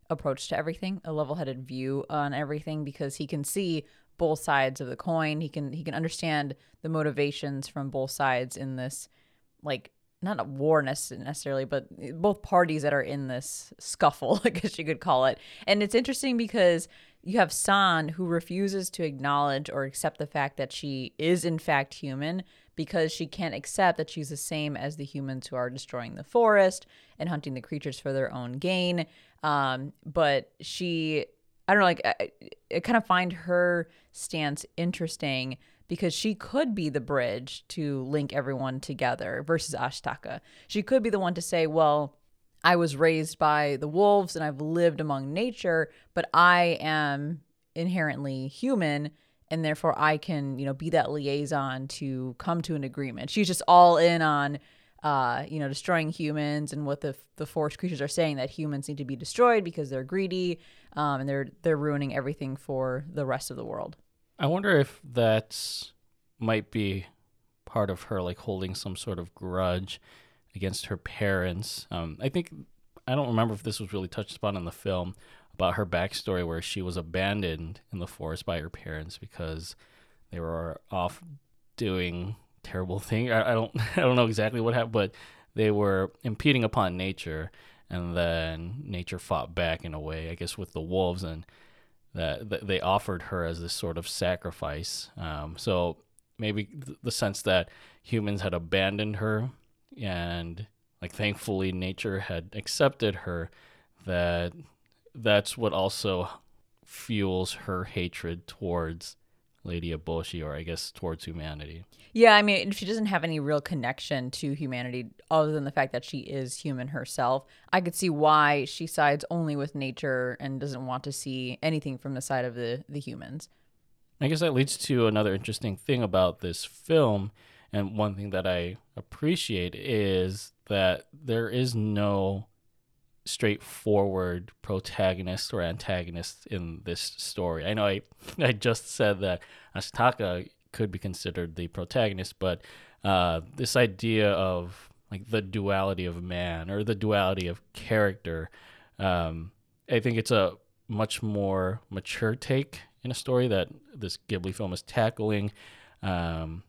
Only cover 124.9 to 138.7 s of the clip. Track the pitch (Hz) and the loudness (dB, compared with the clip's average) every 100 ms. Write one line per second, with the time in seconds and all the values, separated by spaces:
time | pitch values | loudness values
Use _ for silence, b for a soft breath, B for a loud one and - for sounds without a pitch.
124.9 | 127 113 107 107 95 - 107 113 92 - | 4 6 6 4 2 -2 -4 -4 -4 0
125.9 | 127 110 92 92 - 90 85 - - - | 0 4 6 4 4 -6 -6 -8 -14 2
126.9 | 160 131 101 98 b b b b 104 98 | 4 6 4 -2 b b b b -2 -2
127.9 | 107 104 98 101 95 92 90 87 92 _ | 0 0 0 -4 -2 0 0 -2 -6 _
128.9 | - - - 151 175 - 98 90 95 117 | -16 -16 -4 0 0 0 -2 -2 -4 -2
129.9 | 113 101 92 92 98 - _ _ 101 92 | 2 4 4 2 -2 -10 _ _ 4 4
130.9 | 90 - 143 139 117 113 123 127 117 107 | 2 -4 -14 -4 -2 0 0 0 0 0
131.9 | 104 104 101 95 98 - _ _ _ _ | 2 2 2 0 -2 -6 _ _ _ _
132.9 | _ _ _ - - 110 104 - - 107 | _ _ _ -10 0 0 0 -6 -8 2
133.9 | 104 98 95 90 90 95 _ - 95 - | 4 4 2 0 -2 -6 _ -4 -4 -4
134.9 | - 95 90 90 92 - 104 85 92 - | 0 2 2 -2 -4 -4 -2 -2 -4 -4
135.9 | 92 87 85 85 - - 95 85 82 - | -4 -4 -8 -8 -12 -8 -8 -6 -8 -8
136.9 | 85 - - - - 87 80 82 107 104 | -6 -6 -8 -10 -4 -2 -2 -2 2 2
137.9 | 98 - - - - 131 107 120 | 2 -4 -18 -14 0 2 2 2